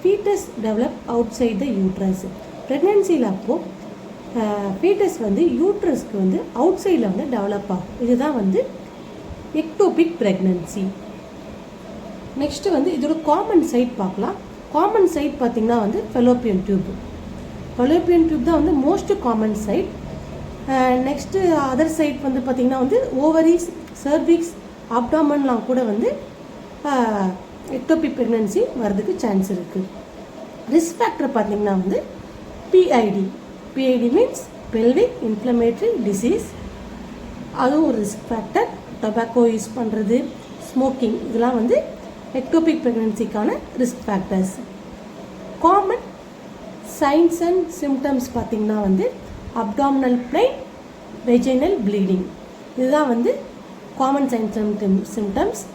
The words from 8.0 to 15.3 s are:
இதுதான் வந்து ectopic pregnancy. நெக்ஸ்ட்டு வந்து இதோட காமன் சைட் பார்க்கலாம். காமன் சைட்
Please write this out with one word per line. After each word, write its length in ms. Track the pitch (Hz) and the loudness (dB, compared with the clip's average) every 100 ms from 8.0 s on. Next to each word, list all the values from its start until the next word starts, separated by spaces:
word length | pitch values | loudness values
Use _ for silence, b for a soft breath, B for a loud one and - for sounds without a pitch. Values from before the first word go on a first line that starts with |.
இதுதான் 340 | 240 247 269 262 | 2 2 2 0
வந்து 300 | 196 190 539 - - - - - - - - | 2 2 0 -6 -16 -16 -16 -16 -14 -14 -8
ectopic 580 | 302 320 - 381 - 330 - | -4 -4 2 2 4 0 2
pregnancy. 640 | 208 185 190 175 165 - 190 196 - - - - - - - - - - - - - - | 0 2 0 0 -4 -6 -6 -6 -14 -16 -16 -16 -16 -16 -16 -18 -16 -14 -14 -14 -12 -4
நெக்ஸ்ட்டு 320 | 294 - 403 | -4 -2 0
வந்து 200 | 320 294 | 2 2
இதோட 320 | 320 285 320 | 0 0 -2
காமன் 440 | 302 311 427 392 277 | 2 0 4 4 4
சைட் 300 | 240 240 - | 2 2 0
பார்க்கலாம். 380 | 190 190 233 403 - - - | -4 -2 -4 -4 -10 -16 -4
காமன் 340 | 294 392 440 359 | 2 4 6 4
சைட் 260 | 294 285 | 4 -2